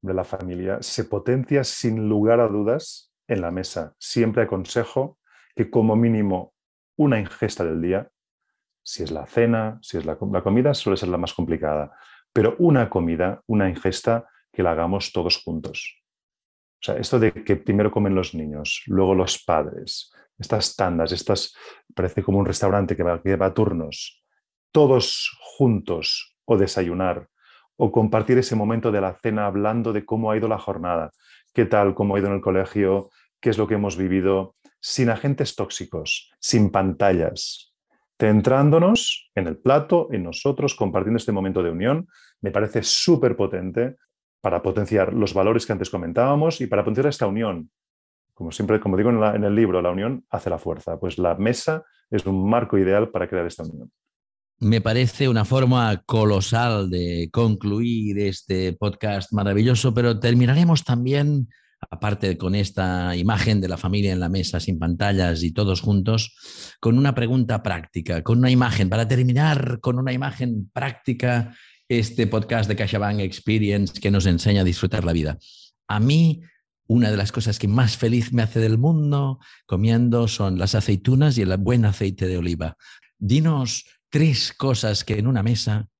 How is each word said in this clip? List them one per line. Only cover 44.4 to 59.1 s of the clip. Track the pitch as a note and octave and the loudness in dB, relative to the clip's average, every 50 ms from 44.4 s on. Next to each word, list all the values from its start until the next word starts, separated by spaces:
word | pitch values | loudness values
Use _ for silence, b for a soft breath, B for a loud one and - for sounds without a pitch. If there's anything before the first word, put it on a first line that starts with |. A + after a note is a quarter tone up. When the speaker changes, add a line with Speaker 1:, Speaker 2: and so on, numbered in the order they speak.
Speaker 1:
para | - F#2+ - E2+ | -4 -2 -2 -2
potenciar | - G2+ F#2 G#2+ G#2 - A2 G#2 F#2+ F2+ - | -2 -2 -2 -2 -2 0 2 0 2 2 0
los | A2+ G#2 F#2+ F2 | -2 -2 0 0
valores | G2 F#2+ G#2 A2+ A#2 - | 0 2 2 2 0 0
que | - A2 | -2 -4
antes | F2+ G2 - | -6 -4 -6
comentábamos | - F#2 F2 E2 E2+ - A#2+ C3+ C#3+ D3 D#3 E3 D#3 - | -6 -6 -6 -4 0 0 2 2 2 2 2 0 -2 -2
y | C3 | -4
para | - - G2+ G2+ | -2 0 0 0
potenciar | A#2 A2 B2 C3+ | 0 0 0 0
esta | D3 C#3 - A#2 | 0 0 -2 -4
unión. | G2+ G2 A2 A#2 G#2+ F#2 E2 D#2 - _ _ _ _ _ _ _ _ _ _ _ _ _ | -2 -2 -2 -4 -4 -4 -6 -10 -14 _ _ _ _ _ _ _ _ _ _ _ _ _
Como | _ F2+ E2 | _ -12 -10
siempre, | - - G#2+ G2 A2 G#2+ | -6 -6 0 0 0 0
como | - G2+ F#2 | 2 0 0
digo | F#2 G#2+ A#2+ | 2 2 2
en | A#2+ A2+ | 2 4
la, | G#2+ G#2+ G#2 | 2 2 2
en | G#2+ G#2 | 0 0
el | G2+ G#2 | 2 2
libro, | G#2+ A2+ G2 F2+ F2+ | 2 2 2 2 0
la | F2 F2+ | 0 0
unión | F2+ F#2+ G2+ A#2 C3+ B2 _ _ | -2 -2 -4 -4 -6 -6 _ _
hace | - - - F#2 | -10 -6 -4 -4
la | F2 | -6
fuerza. | E2 - F2 E2 D#2+ - - E2 D#2+ | -6 -6 -8 -8 -8 -8 -10 -8 -6
Pues | - F2+ E2+ | -6 -8 -4
la | - F#2 F2 E2+ | -2 -2 -2 0
mesa | F#2 G2+ A2+ B2 - - - D#3 D#3+ b b b b b b | 0 0 -2 -2 -2 -2 -4 -4 -4 b b b b b b
es | - G#2 - | -4 -4 -2
un | G2 F#2+ F#2+ F#2 G2+ | -2 -2 0 0 2
marco | A2+ A#2+ A#2 A2 - | 2 0 0 0 0
ideal | G2+ F#2+ F#2 F#2+ G#2 A2 G#2+ | 2 2 4 2 2 0 0
para | - F#2 F2+ | -2 -6 -6
crear | E2+ - F2+ E2+ | -4 -4 -6 -6
esta | F2 - - E2 | -6 -8 -10 -14
unión. | D#2+ - C#2+ A#1+ - _ _ _ _ _ _ _ _ _ _ _ _ _ _ | -12 -12 -14 -18 -20 _ _ _ _ _ _ _ _ _ _ _ _ _ _
Speaker 2:
Me | A2+ G#2 A2+ A2+ | 0 2 2 2
parece | G#2 A2+ A2 B2 B2+ A#2 - - C#3 C3 | 2 0 0 2 0 0 0 0 0 2
una | A#2+ A2 G#2+ | 2 2 2
forma | - C3 C3 C3 B2 B2+ B2+ A#2+ A2 G#2 F2+ _ | 2 2 2 4 4 4 4 2 2 0 -2 _
colosal | - - A2+ G#2+ G#2+ G#2 F#2+ F#2+ - A2+ A2+ A#2+ A#2+ A2 G#2 G2 F#2 | -2 0 2 4 4 4 2 0 0 0 0 2 0 0 0 -2 -2
de | F2+ F2+ F2 F2 F2 E2+ E2+ D#2+ | -2 -2 -4 -2 -4 -4 -6 -2
concluir | - A#2 A#2 A2+ G#2+ F#2 - G#2 G2+ G#2+ A#2 A#2+ A#2 A2+ G#2+ G#2 G2+ G2+ | 0 2 2 2 2 0 -2 -4 -2 -2 -2 -2 -2 -2 -2 -2 -2 -2
este | G#2 G2 F#2 - - - F#2+ F#2 F#2 F#2 F2 | -2 -2 -4 -6 -6 -4 -2 -2 -2 -2 -4
podcast | - G#2 G2+ G2 - - G#2+ | -2 -4 -4 -4 -4 -6 -4